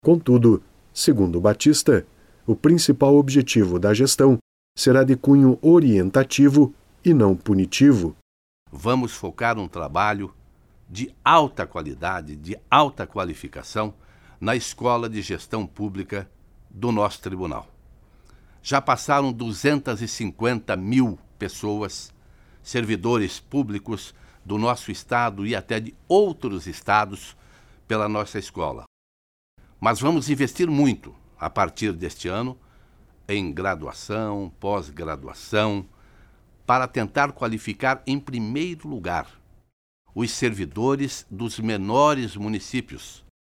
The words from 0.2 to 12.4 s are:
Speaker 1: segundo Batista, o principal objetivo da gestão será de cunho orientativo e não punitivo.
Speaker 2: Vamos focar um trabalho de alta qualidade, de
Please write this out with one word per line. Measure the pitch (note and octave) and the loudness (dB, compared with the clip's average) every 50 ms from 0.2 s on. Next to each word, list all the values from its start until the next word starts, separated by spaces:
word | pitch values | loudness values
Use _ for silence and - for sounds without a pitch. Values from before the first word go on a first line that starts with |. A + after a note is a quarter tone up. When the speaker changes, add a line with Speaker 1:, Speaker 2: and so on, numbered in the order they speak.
| E3 - B2 B2 A#2 A#2 G#2 F#2+ - _ _ _ _ _ _ | 4 4 4 6 8 6 6 4 0 _ _ _ _ _ _
Speaker 1:
segundo | - - - C#3+ G#2+ G2 F2 E2 F2 | 0 2 2 4 4 2 0 0 2
Batista, | F2+ G#2 G#2 - - D3 D3+ - - - B2+ F#2 - _ _ _ _ _ _ _ _ | 2 2 2 4 4 4 4 4 4 4 2 2 2 _ _ _ _ _ _ _ _
o | - A2+ | -2 -2
principal | - - D3+ E3+ E3+ - - C3 A#2+ C#3+ C#3 C#3+ | 2 4 4 4 4 4 2 2 4 4 6 6
objetivo | D3 C#3+ C3+ C3+ C#3+ B2+ - - A#2 G#2 F2+ F2 F2 | 6 6 6 2 2 2 4 2 2 2 2 0 0
da | F2+ G2+ G#2+ | 2 2 4
gestão | G#2 C3+ C3+ - - C#3 C#3 B2+ A2+ _ _ _ _ _ _ _ | 4 4 2 4 4 6 6 6 4 _ _ _ _ _ _ _
será | - - C3+ B2+ C3+ C3 | 0 4 4 6 6 6
de | C3 C3 | 4 2
cunho | C3 - C#3+ C#3 C#3 C3+ C3 B2 - | 2 6 6 8 8 8 6 6 4
orientativo | - D#3 E3+ F3 D#3 C3 G#2+ F#2+ F2+ F#2+ - C3+ C3+ - - - C#3+ C#3+ C3+ D3 C#3+ B2 - _ _ _ _ _ _ | 6 6 6 8 8 6 4 4 2 2 2 2 0 2 4 6 6 6 8 6 4 4 2 _ _ _ _ _ _
e | F3 E3 | 4 6
não | C#3 A2 G2 F#2+ | 6 6 4 4
punitivo. | F2+ - - G#2 F#2+ F#2+ F#2 - - C#3 C#3+ C3+ G#2 F2 D#2+ - _ _ _ _ _ _ _ _ _ _ _ | 2 0 0 2 2 2 0 2 4 6 6 6 6 2 -4 -6 _ _ _ _ _ _ _ _ _ _ _
Speaker 2:
Vamos | - C#2 D2+ A2+ B2 C3 B2 A2+ - | -20 -8 -2 -2 0 0 -2 -4 -8
focar | - - F2+ D#2+ - A#2+ A#2 A#2 | -10 -12 -12 -8 -4 -2 -2 -2
um | A2 G2 | -2 -6
trabalho | E2 - F2 D#2+ D2 C#2+ F2 G#2 G#2 G#2+ G2 G2+ F2+ - - _ _ _ _ _ _ _ _ _ _ | -8 -8 -10 -10 -4 -2 -2 0 0 -2 -4 -8 -12 -14 -20 _ _ _ _ _ _ _ _ _ _
de | F2+ G2 B2+ - - _ _ | -12 -12 -12 -12 -12 _ _
alta | C#3 D#3+ E3 D3+ C3+ - - F#2 | 4 4 4 4 2 -4 -8 -10
qualidade, | - - F2 D#2+ D2+ C2 B1 D#2+ F2 F#2+ F2 D#2 D2+ D2+ | -8 -8 -12 -10 -10 -12 -8 -6 -6 -6 -6 -10 -14 -16
de | D2 | -16